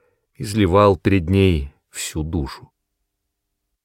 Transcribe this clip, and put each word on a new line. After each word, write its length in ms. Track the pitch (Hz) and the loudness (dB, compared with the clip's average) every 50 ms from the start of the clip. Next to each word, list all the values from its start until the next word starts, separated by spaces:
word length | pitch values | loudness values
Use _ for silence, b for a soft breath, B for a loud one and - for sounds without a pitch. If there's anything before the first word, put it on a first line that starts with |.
| b b b b b b _ | b b b b b b _
изливал 600 | - 131 104 104 110 101 82 90 101 104 101 95 | -14 -12 -6 -2 0 0 2 4 4 4 4 2
перед 320 | - - 101 98 95 78 | 2 0 0 0 0 0
ней 460 | 85 95 98 95 92 85 73 69 69 - _ _ _ | 0 2 2 4 2 2 0 -4 -8 -14 _ _ _
всю 320 | - - - - - 80 | -16 -14 -14 -10 -8 -8
душу. 500 | 76 80 92 80 69 - - - - - _ _ _ _ _ _ _ _ _ _ _ _ _ _ _ _ _ _ _ _ _ _ _ | -8 -6 -6 -6 -6 -6 -10 -16 -20 -20 _ _ _ _ _ _ _ _ _ _ _ _ _ _ _ _ _ _ _ _ _ _ _